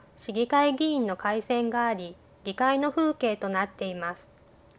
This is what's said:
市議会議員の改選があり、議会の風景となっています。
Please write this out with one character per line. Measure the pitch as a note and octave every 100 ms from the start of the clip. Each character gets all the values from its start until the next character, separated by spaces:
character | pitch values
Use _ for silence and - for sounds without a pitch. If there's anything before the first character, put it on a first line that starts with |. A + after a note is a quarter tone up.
| - -
市 | -
議 | G#3 A#3+
会 | C#4+ D4 C4+
議 | D#4
員 | C#4+ G#3+
の | F#3
改 | G#3 A3
選 | - A#3+ A#3
が | A#3+ A#3
あ |
り、 | G3 F3 - - -
議 | G3
会 | F#3+ C4 C#4
の | D4
風 | D#4 D#4
景 | D4 A#3 G#3
と | G3
な | F#3+
っ | G3+
て | -
い | G3
ま | F3+ E3+ F3+
す。 | - - - - -